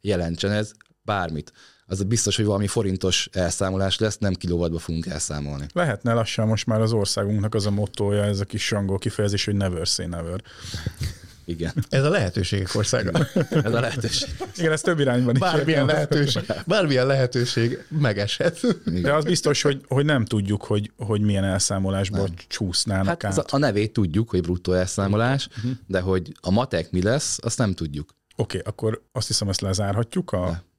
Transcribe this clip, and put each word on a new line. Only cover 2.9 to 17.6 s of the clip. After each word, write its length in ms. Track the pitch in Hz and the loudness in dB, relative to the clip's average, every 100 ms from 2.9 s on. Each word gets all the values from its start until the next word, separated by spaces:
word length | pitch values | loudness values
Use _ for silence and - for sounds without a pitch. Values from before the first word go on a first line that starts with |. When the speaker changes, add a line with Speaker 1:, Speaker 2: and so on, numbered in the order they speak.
| 92 95 90 - | 0 0 0 -2
Speaker 1:
elszámolás 680 | - 87 - 98 95 95 - | -2 -2 0 -2 0 0 0
lesz, 200 | 110 - | -2 0
nem 160 | 101 | -2
kilowattba 460 | 90 90 85 85 82 | -2 -2 0 0 -2
fogunk 260 | - 82 82 | -4 -4 -4
elszámolni. 600 | 76 - 73 73 71 73 | -6 -6 -6 -6 -6 -6
Speaker 2:
Lehetne 400 | 175 175 104 123 | -2 -2 0 0
lassan 340 | 117 110 - 110 | 0 0 0 0
most 180 | 110 - | 0 0
már 160 | 110 | 0
az 120 | 110 | 2
országunknak 640 | 113 98 - 101 107 104 107 | 2 0 0 0 0 0 0
az 100 | 101 | 0
a 60 | |
mottója, 520 | 101 104 - 101 104 | 0 -2 -2 0 2
ez 160 | 104 98 | 2 0
a 60 | 98 | -2
kis 260 | 107 - | -4 -2
angol 260 | 104 98 95 | -2 0 -2
kifejezés, 480 | 113 - 104 101 - | -2 0 0 0 0
hogy 100 | 101 | 0
never 300 | 98 87 80 | 0 -2 -2
say 200 | - 87 | -4 -4
never. 360 | 87 82 90 - - - - - - - - - - - | -6 -6 -8 -10 -18 -12 -8 -8 -6 -8 -8 -18 -20 -10
Speaker 1:
Igen. 260 | 82 82 - 120 | -6 -4 -4 -2
Speaker 3:
Ez 140 | 139 | 2
a 60 | 139 | 2
lehetőségek 680 | 190 98 95 90 101 95 107 | 2 0 0 -2 -2 -2 -2
országa. 520 | 107 120 113 - - - - | 0 0 0 0 0 0 2
Speaker 1:
Ez 240 | 160 110 | 2 2
a 60 | 113 | 0
lehetőség. 500 | 120 123 113 - - - 359 - | 0 -2 -2 -2 -4 -6 -10 -2
Speaker 2:
Igen, 140 | 165 | 0
ez 100 | 156 | 0
több 180 | - 165 | 0 2
irányban 340 | 143 120 123 | 4 4 4
is 60 | 120 | 4
Speaker 3:
Bármilyen 380 | 185 160 143 156 135 | 2 2 2 2 4
Speaker 2:
értelmezhető. 260 | 151 147 147 | 2 2 2
Speaker 3:
lehetőség, 440 | 143 - - - - | 2 0 -2 -6 0
bármilyen 380 | 214 175 131 131 | 2 4 4 4
lehetőség 800 | 135 127 127 120 - | 4 2 2 0 2